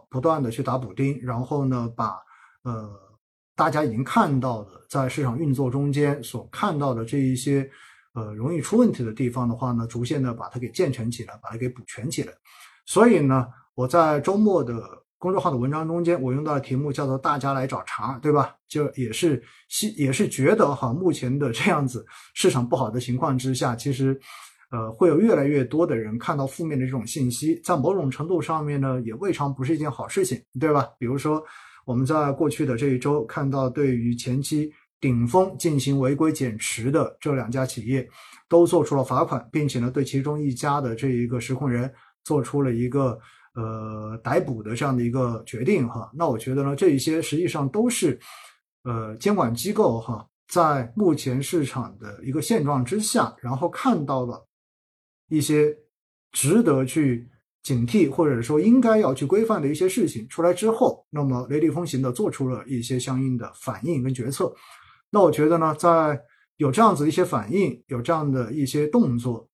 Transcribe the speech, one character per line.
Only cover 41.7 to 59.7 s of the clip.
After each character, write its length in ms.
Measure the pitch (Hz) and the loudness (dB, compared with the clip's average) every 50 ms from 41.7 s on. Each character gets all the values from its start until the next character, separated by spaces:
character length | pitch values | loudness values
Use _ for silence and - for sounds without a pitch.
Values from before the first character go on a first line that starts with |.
人 200 | 120 120 127 131 - - _ _ _ _ - | 0 0 -2 -4 -6 -12 _ _ _ _ -6
做 180 | - 156 147 123 | -2 0 0 0
出 180 | - - 143 | 0 0 0
了 120 | 139 131 120 | 0 0 0
一 160 | 113 120 123 | 0 -2 0
个， 280 | 123 143 135 127 113 120 - - - _ _ _ _ | 0 0 0 0 0 -4 -8 -18 -20 _ _ _ _
呃， 640 | 117 113 110 110 110 110 110 110 107 107 107 110 113 | -8 -8 -6 -6 -8 -8 -10 -10 -10 -10 -10 -10 -8
逮 220 | - 123 135 175 | -4 -2 0 0
捕 200 | 180 131 123 110 104 | 0 -2 -4 -8 -8
的 120 | 107 113 | -8 -6
这 100 | 120 147 | -4 -2
样 120 | 139 131 | -2 0
的 60 | 123 120 | 0 0
一 80 | 120 | 0
个 300 | 117 135 127 120 117 110 - | 0 0 0 -2 -2 -4 -8
决 160 | - - 113 131 | -10 -8 -4 0
定 260 | 156 208 175 131 117 | 2 2 2 2 -2
哈。 220 | 113 120 107 - - | -4 -8 -10 -10 -6
那 140 | 147 170 | -4 -2
我 100 | 160 123 | -2 -2
觉 200 | 107 - 131 131 | -2 -4 -4 -2
得 80 | 139 139 | -2 0
呢， 100 | 139 139 | -2 0
这 140 | 135 196 185 | 2 4 4
一 80 | 139 135 | 4 4
些 240 | - - 156 160 156 | 2 0 0 -2 -2
实 140 | - - | -2 -2
际 100 | 151 180 | 0 0
上 220 | 156 - 160 139 135 | 0 -2 -2 -2 -2
都 200 | - 208 226 247 | 0 2 2 2
是， 300 | 226 - 202 160 131 - - - - - - - - _ _ _ _ _ - | 2 2 2 0 0 -2 -6 -16 -20 -20 -20 -20 -20 _ _ _ _ _ -8
呃， 340 | 123 120 113 110 107 107 | -6 -6 -4 -6 -8 -8
监 180 | 110 - 196 208 | -4 0 0 2
管 200 | 190 156 120 117 | 2 0 0 -2
机 180 | 117 123 185 208 | -2 -4 -2 0
构 280 | 202 214 - 113 113 | 2 2 2 2 0
哈， 260 | 110 - 117 107 - - _ _ _ - | -4 -6 -8 -8 -10 -14 _ _ _ -2
在 440 | - 180 170 156 147 139 120 120 - | 0 2 4 4 2 0 -2 -4 -2
目 180 | 208 208 180 151 | 0 2 2 2
前 260 | 135 - 135 123 131 | 2 0 -2 -2 -2
市 240 | 143 - - 170 143 | -2 -2 -2 -2 -2
场 320 | 123 - 135 113 92 - - | -2 -4 -6 -8 -10 -12 -16
的 240 | - - - - - | -18 -18 -16 -12 -8
一 80 | 127 131 | -6 -4
个 100 | 160 165 | -4 0
现 220 | - 233 202 151 | 0 2 2 2
状 200 | 139 147 131 123 | 2 2 0 0
之 160 | 120 185 214 | 0 -2 -2
下， 340 | 214 - - 240 143 117 - - | -2 0 0 0 0 0 -4 -8
然 160 | - 120 131 | -8 -6 -4
后 120 | 131 - - | -2 -2 -2
看 360 | - - - 262 226 170 147 | -2 0 0 2 2 2 0
到 220 | 135 139 131 127 | -2 -2 -2 -2
了 180 | 120 123 - - _ _ _ _ _ _ _ _ _ _ _ _ _ _ _ _ - | -4 -6 -10 -14 _ _ _ _ _ _ _ _ _ _ _ _ _ _ _ _ -2
一 120 | 160 151 | 0 0
些 360 | 139 - 151 151 151 151 147 - _ _ _ _ _ _ _ _ _ _ - | 2 2 4 4 4 4 2 -2 _ _ _ _ _ _ _ _ _ _ -6
值 300 | - - 135 175 226 233 | -2 2 4 6 6 6
得 220 | 170 139 131 135 | 6 4 2 2
去 440 | 127 - 160 151 135 123 117 120 120 _ _ _ _ _ _ - | 0 0 2 2 2 2 0 -4 -10 _ _ _ _ _ _ -6
警 240 | - 139 120 117 | -2 0 0 0
惕， 240 | 120 - 214 175 139 | 2 4 4 4 4
或 180 | 139 - 165 151 | 4 2 2 2
者 140 | 131 117 117 | 2 0 0
说 180 | - 151 151 | 0 2 4
应 200 | 170 214 240 262 | 6 6 6 6
该 180 | 226 226 220 214 | 6 6 6 4
要 160 | 208 139 135 | 4 2 2
去 100 | - 151 | 0 0
规 200 | 135 190 208 226 | 2 2 4 4
范 180 | 226 220 185 147 | 2 2 0 0
的 60 | |
一 60 | 135 | 0